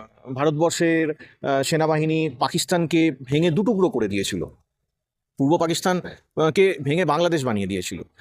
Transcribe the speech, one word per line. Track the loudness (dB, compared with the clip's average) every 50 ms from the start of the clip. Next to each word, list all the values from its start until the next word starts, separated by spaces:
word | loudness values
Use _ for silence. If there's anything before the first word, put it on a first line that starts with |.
| -8 -14 _ _ -16 -12 -4
ভারতবর্ষের, | -2 0 0 0 2 0 0 0 2 0 2 2 2 0 -2
আ, | -4 -8 -12 -20 -18 _ -4 -2 0 0 0
সেনাবাহিনী | 0 0 0 2 2 2 0 0 0 0 0 -2 -2 -2 -2
পাকিস্তানকে | -4 -2 -2 -2 -2 0 0 0 0 2 2 2 2 2 0 -2 -6
ভেঙে | -2 0 2 2 2
দুটুকরো | 2 2 2 2 2 2 2 2
করে | 2 0 -2 0
দিয়েছিল, | -2 -2 -4 -4 -4 -6 -8 -8 -12 _ _ _ _ _ _ _ _ _ _ _ _ _ _ _ _ -2
পূর্ব | 2 2 2 2
পাকিস্তান, | 2 0 -2 0 0 0 0 0 -4 -8 -16 -18 _ _ -4 0
আ, | 0 2
কে | 4 4 4 2 2 0
ভেঙে | -2 -2 0 0 2
বাংলাদেশ | 2 2 2 2 2 0 0 -2
বানিয়ে | -2 -2 -2 -2 -4
দিয়েছিল | -4 -6 -6 -6 -10 -10 -12 -14 _ _